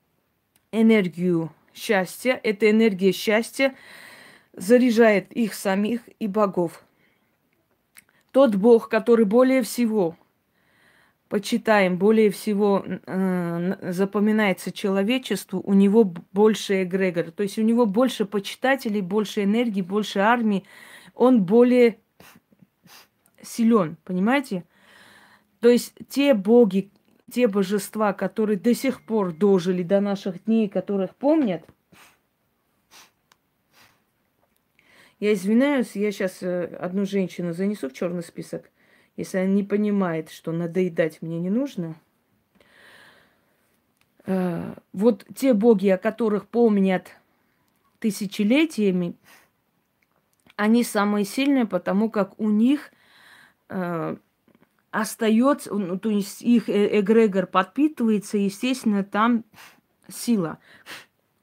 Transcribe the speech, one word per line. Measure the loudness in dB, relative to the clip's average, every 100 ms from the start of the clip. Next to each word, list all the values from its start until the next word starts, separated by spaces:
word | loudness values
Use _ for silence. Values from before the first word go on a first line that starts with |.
| _ _ _ _ _ _ _
энергию | 2 4 4 2 -2 -2 -2 -4 -12 _
счастья. | -12 -2 -2 -2 -6 -4 -4
Эта | -4 0 2
энергия | 4 4 4 2
счастья | 0 0 0 -2 -2 -2 -2 -20 -20 -20 -20 -20 -20 _
заряжает | -8 2 4 4 4 4 4 0
их | -4 -4 -4
самих | -4 -2 -2 -4 -10 -10
и | -6
богов. | 0 0 0 -4 -6 _ _ _ _ _ _ _ _ _ _ _ _ _ _ _
Тот | 4 4 4
бог, | 4 4 4
который | -2 2 2 4
более | 4 4 2
всего | -2 -2 -2 0 -2 -6 _ _ _ _ _ _ _ _ _ _ -8
почитаем, | -6 -4 -4 2 2 2 2
более | 2 4 2
всего, | 0 -4 -2 0 0 -2
м, | -10 -8
э, | -4 -2 -2 -4 -4 -4 -6 -6
запоминается | -4 -4 0 0 0 0 -2 -8
человечеству, | -8 -4 -2 -2 -4 -4 -8 -6 -8
у | 0
него | 4 4 4 2
б-, | 0 -8
больше | 2 2 2 -2 -2
эгрегор. | -2 -2 -2 -2 -6
То | -6
есть | -6 -2
у |
него | 0 2 2
больше | 2 0 0 -4
почитателей, | -6 -8 -4 -2 -2 -2 -4
больше | -4 -4 -4 -2
энергии, | -2 0 -2 -4
больше | -4 -4 -4 0
армии. | 0 2 0 -2 -6 -20 -20 -20 -12
Он | 0 4 4
более | 4 4 6 6 4 2 _ _ -20 _ _ _ _ _ _ -20 _ _ _ _
силен, | -12 0 2 4 2 -6
понимаете? | -8 -2 0 0 -2 -8 -10 _ _ -20 -20 -20 _ _ _ _
То | 4
есть | 4 0 -16 -10
те | 0 2
боги, | 2 4 6 6 2 -4 _ _ _ _
те | 0 0
божества, | 0 -2 -2 -6 -4 -4
которые | -2 -6 -4 -2 -2
до | 0 -2
сих | -2 -6
пор | -4 -4 -4
дожили | 0 2 2 0 -4
до | 0 -2
наших | -2 -4 -8 -8
дней, | -2 0 0
которых | -4 -4 -4 -6 -4
помнят. | 0 2 0 -4 -10 _ _ _ _ _ _ _ _ _ _ _ _ -20 _ _ _ _ _ _ _ _ _ _ _ _ _ _ _ _ _ _ _ _ _ -6
Я | -2
извиняюсь, | 0 2 2 2 0 -2 -4
я | -4
щас, | -4 -6 -6
э, | -6 -6 -6 -8
одну | -6 -4 -2
женщину | -2 -4 -4 -8
занесу | -4 -4 -6 -8
в |
черный | -8 -6 -6
список, | -10 -14 -12 -14 -14 _ _ _ _ -14
если | -8 -4
она | 0
не | 0
понимает, | 0 -2 -2 -2 -2 -4 -10
что | -14 -10
надоедать | -6 -4 -4 -4 -2 -4 -4
мне | -10 -8
не | -4
нужно. | -4 -4 -8 -12 -12 _ _ _ _ _ _ _ _ -20 -20 -20 _ _ _ _ _ _ _ _ _ _ _ -6
Э, | -4 -4 -6 -10 -14 _
вот | -2 0 0 -4
те | -2 0
боги, | 4 4 4 4
о | 0
которых | -2 -4 -2 -4 -4
помнят | 2 2 4 2 0 -6 -20 _ _ _ _ _ _ _ _
тысячелетиями, | -6 -6 -8 -2 0 2 0 0 0 0 -4 -8 _ -20 _ _ _ _ _ _ _ _ _ _ _ -4
они | 2 2
самые | 2 -2 0 -2 -2
сильные, | -2 0 0 0
потому | -2 -2 -2 0
как | -2 -4 -4
у | -2
них, | 2 2 2 -4 _ _ _ -20 -20 _ _ -14
э, | -8 -6 -6 -8 -10 _ _ _ _ _ _ _
остается, | -6 -6 -4 0 2 2 0 -4
ну, | -6 -6 -6
то | -4
есть | -4 -4 -6
их | 2 2 2
э-, | 0 0 0
эгрегор | 2 4 4 0 -2
подпитывается, | -2 -2 0 -2 0 0 0 -2 -2
естественно, | -2 -2 -4 -2 -2 -2
там | -2 -2 0 0 -4 -20 -20 _ _ _ -20
сила. | -10 -2 -2 -2 -8 _ -20 -20 -20 -20 _ _ _